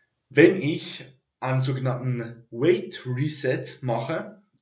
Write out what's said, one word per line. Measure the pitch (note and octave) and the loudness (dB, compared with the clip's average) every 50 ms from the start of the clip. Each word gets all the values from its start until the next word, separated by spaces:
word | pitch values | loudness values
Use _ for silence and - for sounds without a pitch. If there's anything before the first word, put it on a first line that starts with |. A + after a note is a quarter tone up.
| _ _ _ _ _ - | _ _ _ _ _ 0
wenn | - C#3+ E3 F#3+ G3 F#3+ | 6 8 8 8 8 4
ich | C3+ D3 E3+ F3+ - - - - - - - _ _ _ _ _ | 0 -2 -2 -4 -6 -10 -12 -14 -16 -20 -20 _ _ _ _ _
einen | B2+ C3 C3 C3 | -4 -2 0 0
sogenannten | C3 C3+ C3 B2 C3 C3 A#2+ - B2+ B2+ B2 A#2 A2+ A#2 - - - _ | 0 0 -2 -2 -2 -2 -4 -2 -2 -4 -4 -4 -6 -8 -12 -16 -18 _
Weight | A#2 A#2 C#3 E3+ G#3 G#3 - - - - - | -4 2 4 4 4 4 0 -6 -12 -10 -8
Reset | C3 B2 B2+ D3 D3+ D3+ - - B2+ C3+ C3 C3 - - - | -6 -2 -2 -2 -2 -2 -2 0 0 -2 -2 -4 -8 -12 -8
mache. | C3 B2 A#2 A#2 B2 - D#3+ F#3 G#3+ - - - _ _ _ _ | -4 -4 -2 -2 -2 -4 -6 -6 -6 -10 -14 -20 _ _ _ _